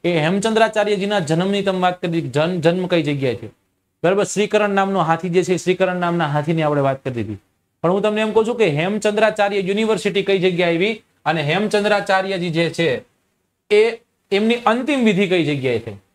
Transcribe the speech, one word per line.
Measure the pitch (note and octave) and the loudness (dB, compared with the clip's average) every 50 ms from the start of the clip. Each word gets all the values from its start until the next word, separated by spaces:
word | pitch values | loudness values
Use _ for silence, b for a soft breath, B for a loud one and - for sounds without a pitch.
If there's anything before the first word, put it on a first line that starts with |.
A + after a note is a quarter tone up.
| - | -2
એ | E3+ F3 D#3+ | 0 0 0
હેમચંદ્રાચાર્યજીના | D3 D#3+ F#3+ G3+ G3 A3+ A3 A3 A3+ G#3+ A3 G#3+ G#3 G#3 G#3 F#3+ G3 G3+ G#3 G3+ | 0 0 0 0 0 0 2 4 2 2 2 0 0 0 0 -2 -2 -2 -2 -2
જન્મની | E3+ C#3 D#3+ D#3+ F3+ G3 G3+ G3+ | 0 0 0 0 0 0 0 0
તમે | G3 G3 F#3+ F#3 | -2 -2 -2 0
વાત | F3+ F3+ F3+ - | 0 0 -2 -2
કરી, | - F3+ E3 E3+ | -6 -4 -2 -4
જન-, | D3 C3+ A#2+ D3 D#3 F3 F#3 F3 | -4 -2 -2 0 0 0 -2 0
જન્મ | C#3+ E3 E3+ F#3 F3+ | 0 0 0 0 -2
કઈ | C3 F3 E3+ D3+ | 0 -2 0 0
જગ્યાએ | D3 D3 C#3 C3+ B2+ A2+ | -2 -2 -2 -2 -2 -2
થયો, | - A#2 G#2+ _ _ _ _ _ _ _ _ _ _ - | -4 -10 -16 _ _ _ _ _ _ _ _ _ _ 0
બરાબર? | E3+ G3 G3+ G3+ | 0 2 2 0
શ્રીકરણ | F#3+ - F#3 G#3+ G#3 - G#3+ G#3 G3+ | -2 0 -2 -2 0 2 0 0 2
નામનો | G3 G3 G3 G3 G3 F#3+ | 2 0 0 0 0 0
હાથી | D#3+ D#3+ E3 E3 - F#3 | 2 0 0 -2 -2 0
જે | E3+ F#3 F3+ | 0 0 2
છે, | - F#3 | 2 -2
શ્રીકરણ | E3 - F3+ F#3 - F#3+ F3+ F3+ | -2 0 -2 0 2 0 0 0
નામના | F3+ F3+ F3 E3+ E3+ E3 | -2 -2 -2 0 0 0
હાથીની | C#3+ C#3+ D3+ D3 D#3+ E3+ E3 | 0 0 -2 0 0 0 0
આપણે | D#3 D3 D3 C#3+ | 0 2 2 2
વાત | C#3 C3+ C3+ C3+ _ | 2 0 0 -2 _
કરી | C3 B2 | -6 -4
દીધી. | A#2 G#2+ G#2 G2+ F#2+ _ _ _ _ _ _ _ _ | -4 -6 -6 -8 -12 _ _ _ _ _ _ _ _
પણ | - E3 | -2 0
હું | F#3 G3+ | 0 2
તમને | F#3+ G#3+ G#3 G#3+ | 0 0 0 0
એમ | A3 A3 G3+ | -2 2 2
કહું | A3 A3 | 2 2
છું | G#3+ A#3+ | 2 0
કે | G3+ A3 F3 | 2 2 2
હેમચંદ્રાચાર્ય | C#3 D3 E3 F#3+ G#3 G#3+ - G#3+ G#3 G#3+ G#3+ G#3+ G#3+ G#3+ G3+ G3+ G3+ G3+ | 2 0 -2 -2 -2 0 -2 0 2 2 2 2 2 0 -2 0 0 -2
યુનિવર્સિટી | F3+ F3+ G3+ G#3 A3+ G#3+ A3 F3+ - G#3 F3 G3+ F#3+ | -2 -2 -2 0 0 0 0 0 0 -2 -2 -2 0
કઈ | G3 G3 F#3+ | 0 0 2
જગ્યાએ | E3+ F#3 F3 E3+ F3+ E3+ E3+ | 2 0 2 2 0 0 2
આવી | E3 F#3+ G#3+ A3+ G#3+ _ _ _ _ _ | 2 0 0 -2 -6 _ _ _ _ _
અને | D3 E3 E3 | -2 -2 0
હેમચંદ્રાચાર્યજી | D3 C#3+ D#3+ F#3+ G#3+ G#3 - G#3 G3+ G#3 G#3 G3+ G3 G3+ F#3+ F#3+ F#3+ G3 G3 F3+ F3 F3 | 0 0 0 0 0 0 0 0 2 2 0 0 0 0 0 0 0 -2 -4 -4 -4 -2
જે | D3+ E3 E3+ D#3+ | 0 0 -2 -2
છે | D#3+ - E3 D3+ B2 G#2+ - _ _ _ _ _ _ _ _ _ _ _ _ _ | 0 -2 0 0 -2 -4 -6 _ _ _ _ _ _ _ _ _ _ _ _ _
એ | G#3 G#3 A3 A#3 A3+ - _ _ _ _ _ _ | 4 4 4 4 0 -6 _ _ _ _ _ _
એમની | G3 G3 G#3+ A3+ A#3 | -2 0 2 2 0
અંતિમ | A#3 - - A3+ B3 C4 C#4+ D4 C4+ A#3+ | 0 0 0 0 0 0 -2 0 2 2
વિધિ | G#3+ G3 F3+ G#3 | 2 2 2 0
કઈ | F3 F#3 F3+ D#3 | 2 2 0 0
જગ્યાએ | D3 D3 C3+ B2+ C3 A#2+ G#2+ | 0 -2 -2 -2 -2 -2 -2
થઈ? | - A2+ G2+ G2+ _ _ | -4 -8 -14 -14 _ _